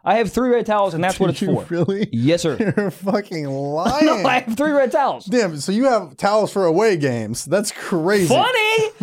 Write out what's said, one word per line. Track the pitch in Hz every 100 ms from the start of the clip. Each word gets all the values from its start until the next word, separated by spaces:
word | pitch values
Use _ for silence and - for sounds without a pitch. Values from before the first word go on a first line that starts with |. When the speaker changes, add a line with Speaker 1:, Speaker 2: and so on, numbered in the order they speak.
Speaker 1:
I | - 214
have | 208
three | 226 254
red | 240 208
towels, | 208 196 165
and |
that's | 180 185
what | 190
Speaker 2:
<laughs> |
Do |
Speaker 1:
it's | 135
Speaker 2:
you | 190
Speaker 1:
for. | 110 -
Speaker 2:
really? | 170 175 196 214
Speaker 1:
Yes, | 117 123 254
sir. | 247 143
Speaker 2:
<laughs> | 208 -
You're | 202
fucking | - 196 208 208 170
Speaker 1:
<laughs> |
No, | 143
Speaker 2:
lying. | 135 139 151 190 277 311 320 269
Speaker 1:
I | 254
have | 254 220
three | 302
red | 285 262
towels. | 302 262 131 -
Speaker 2:
Damn, | 240 196 151
so | 139
you | 208
have | 262 226 165 135
towels | 196 214 196
for | 202 180
away | 160 220 180
games. | 139 117 107 120 -
That's | 185 208
crazy. | - - 175 165 208 170
Speaker 1:
Funny. | 285 466 494 427 440 440 -